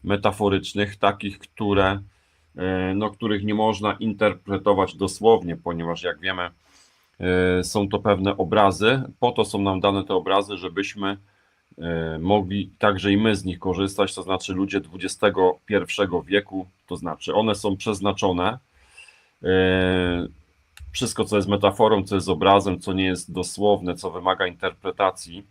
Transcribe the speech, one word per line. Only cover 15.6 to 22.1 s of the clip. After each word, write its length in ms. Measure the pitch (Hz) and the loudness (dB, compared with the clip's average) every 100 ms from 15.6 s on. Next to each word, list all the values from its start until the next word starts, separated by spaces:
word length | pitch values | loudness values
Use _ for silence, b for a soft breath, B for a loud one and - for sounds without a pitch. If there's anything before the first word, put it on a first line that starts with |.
| - | -2
pierwszego 560 | 101 87 - 98 87 | -2 -2 -2 -2 -2
wieku, 440 | 80 101 101 95 92 _ _ | 0 -2 0 -10 -10 _ _
to 80 | 87 | -8
znaczy 400 | 85 78 - 80 | -8 -8 -2 0
one 200 | 110 101 | 2 0
są 220 | 104 98 | -2 -2
przeznaczone, 840 | - 101 98 101 98 87 92 127 _ b b b b b b b | -4 -2 -2 0 0 0 -2 -4 _ b b b b b b b
e, 840 | - 92 92 92 92 92 90 87 - - _ _ _ - - - | 0 2 4 4 2 2 0 -2 -4 -12 _ _ _ -20 -12 -6
wszystko, 300 | 120 - 107 | -6 -4 0
co 100 | 104 | 0
jest 120 | 92 | 2
metaforą, 560 | 101 98 95 107 107 | 2 2 4 4 4
co 120 | 95 | 2